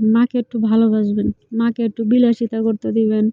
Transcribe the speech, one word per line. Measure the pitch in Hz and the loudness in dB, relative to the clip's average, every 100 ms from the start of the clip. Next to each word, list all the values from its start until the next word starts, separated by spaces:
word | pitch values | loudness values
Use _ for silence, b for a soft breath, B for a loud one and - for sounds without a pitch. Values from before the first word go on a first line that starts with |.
| 214 | 2
মাকে | 226 247 247 | 2 0 -2
একটু | 240 233 | -6 -4
ভালোবাসবেন, | 214 220 226 214 208 208 202 - _ | 0 2 2 2 0 -2 -4 -6 _
মাকে | 226 233 226 226 | -4 -2 -2 -4
একটু | 208 214 | -4 0
বিলাসিতা | 247 240 233 233 220 | 2 2 2 -2 -2
করতে | 220 220 226 | -2 -4 -2
দিবেন, | 220 220 214 214 | 0 0 0 0